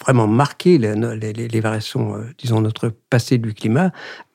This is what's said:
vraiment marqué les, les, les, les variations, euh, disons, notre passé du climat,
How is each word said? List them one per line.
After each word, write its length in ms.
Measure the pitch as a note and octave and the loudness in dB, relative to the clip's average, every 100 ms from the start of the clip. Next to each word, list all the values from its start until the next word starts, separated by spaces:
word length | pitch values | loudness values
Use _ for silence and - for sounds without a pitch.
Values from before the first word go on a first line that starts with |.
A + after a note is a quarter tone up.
vraiment 260 | - B2+ G#2+ | -2 2 2
marqué 520 | A2+ C#3+ - F3+ E3+ | 2 0 2 4 4
les, 160 | G#2+ | 4
les, 400 | G#2+ A#2 A2 A2 | 0 -2 -4 -8
les, 140 | A2 A#2 | -6 -4
les 120 | A2+ | -2
variations, 560 | A2 A2 - B2+ A2 G#2 | -2 -2 -4 -4 -4 -4
euh, 60 | A2 - | -10 -8
disons, 240 | B2 A2 | 0 2
notre 260 | A2 A2 A#2+ G#2+ _ | 2 0 -4 -6 _
passé 260 | B2 - B2+ | 0 2 0
du 160 | A2+ | 0
climat, 400 | G#2 G#2+ A#2 F#3 - - - - | -4 0 2 2 0 -14 -18 -20